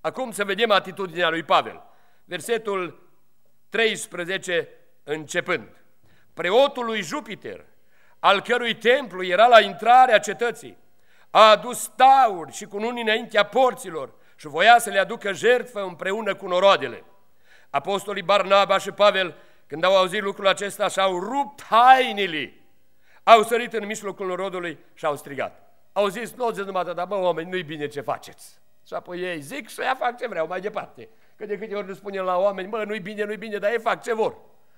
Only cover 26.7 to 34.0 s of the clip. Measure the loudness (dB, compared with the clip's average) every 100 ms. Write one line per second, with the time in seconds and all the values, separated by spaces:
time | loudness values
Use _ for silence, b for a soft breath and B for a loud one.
26.7 | -6 -6 -6 -6 -2 -2 -2 -4 -8 -8
27.7 | -8 -8 -8 -8 -8 -10 -20 -20 _ _
28.7 | _ _ -14 -12 -10 -8 -10 -12 -14 -14
29.7 | -8 -6 -4 -4 -6 -10 -6 -6 -6 -8
30.7 | -10 -12 -18 -20 _ _ _ -10 -10 -8
31.7 | -10 -10 -12 -10 -6 -2 0 0 -2 -8
32.7 | -6 -6 -8 -8 -8 -8 -8 -10 -4 -4
33.7 | -2 -2 -4